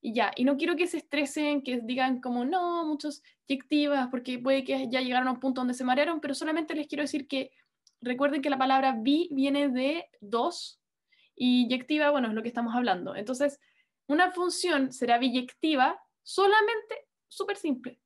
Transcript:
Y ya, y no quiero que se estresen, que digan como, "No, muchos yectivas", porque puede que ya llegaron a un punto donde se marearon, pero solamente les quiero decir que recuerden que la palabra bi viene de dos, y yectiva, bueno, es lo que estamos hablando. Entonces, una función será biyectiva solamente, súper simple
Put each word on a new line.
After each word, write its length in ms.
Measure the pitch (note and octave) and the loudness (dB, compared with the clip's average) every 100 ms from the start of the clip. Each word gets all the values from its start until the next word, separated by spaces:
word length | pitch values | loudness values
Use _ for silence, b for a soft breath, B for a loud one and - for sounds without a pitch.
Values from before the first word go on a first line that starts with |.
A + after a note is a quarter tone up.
Y 120 | - | -4
ya, 180 | A3+ G#3 - | 0 0 2
y 100 | B3+ | 2
no 120 | C#4 | 2
quiero 180 | E4 D#4+ | 0 0
que 120 | F4 | 0
se 100 | E4 | -2
estresen, 640 | - C#4+ C#4+ - D4 D4 | -4 -2 -2 -2 0 -2
que 200 | C4+ B3 | -2 -6
digan 380 | A3+ B3+ C4 B3 | -4 0 0 0
como, 240 | B3 A#3+ B3 | -2 -2 0
"No, 400 | F#4 F4 E4+ D#4 | 0 0 -2 -2
muchos 360 | D4+ D4+ C#4+ b b _ | -4 -6 -10 b b _
yectivas", 600 | C4+ - D4+ D4 C#4+ B3 | -6 0 0 2 0 0
porque 300 | B3 B3 B3 | -4 -6 -4
puede 240 | B3 C4+ | 0 0
que 240 | C4 C4+ C4 | 0 -4 -2
ya 120 | B3+ | -2
llegaron 260 | B3+ B3+ B3+ | 0 0 0
a 40 | |
un 80 | B3 | -2
punto 220 | C4+ C4 | -2 -2
donde 120 | B3 | -2
se 100 | B3 | -2
marearon, 380 | B3+ B3+ D4+ D#4+ | 0 2 2 0
pero 120 | D4 | -4
solamente 400 | C4+ D#4 D#4+ D#4+ | -4 -2 -2 -2
les 140 | D#4 D4+ | -6 -6
quiero 160 | C#4+ | -4
decir 240 | D4 D4+ C4+ | -2 -4 -4
que 240 | C4+ - b b _ _ _ | -6 -6 b b _ _ _
recuerden 400 | A#3 B3 C#4+ D4 | -6 0 2 2
que 80 | C#4+ | 0
la 80 | C4 | 0
palabra 380 | C4 C4+ C4+ A#3 | 4 4 4 2
bi 300 | A3+ D4 F4 | 2 2 0
viene 380 | C#4 C#4 C#4 C#4+ | 0 2 2 2
de 360 | B3 C4 E4 - _ | 0 0 -2 -6 _
dos, 580 | G#3 A#3 C4 E4+ - - _ _ _ b b - | -4 0 0 -2 -12 -16 _ _ _ b b -2
y 320 | B3 B3 A#3 | 4 4 4
yectiva, 440 | B3+ B3+ D4+ D4 | 0 0 2 4
bueno, 180 | D4 A#3 | 2 0
es 40 | |
lo 80 | G#3+ | -2
que 60 | A#3+ | -4
estamos 260 | A#3+ A#3 A#3 | -4 -2 0
hablando. 400 | B3 F3+ F3+ - | 0 0 -2 -8
Entonces, 440 | G#3+ B3+ C#4+ C#4+ _ _ _ _ _ | -6 0 0 -2 _ _ _ _ _
una 240 | D4 F4+ | 2 2
función 600 | F4+ F4+ F4+ F4+ D4+ C4 | 2 -2 -2 0 0 0
será 240 | - A#3+ A#3+ | -2 2 2
biyectiva 840 | C4 B3 B3 - D#4+ D4 C4 E4+ _ _ | 2 0 -4 -4 0 2 2 0 _ _
solamente, 840 | - - G4 G#4+ G#4+ A4+ - A4+ - _ _ | -8 2 6 6 4 0 -6 -14 -14 _ _
súper 300 | - G4 G4+ | -12 -6 -4
simple 420 | D#4+ B3+ B3 - | -4 -4 -6 -18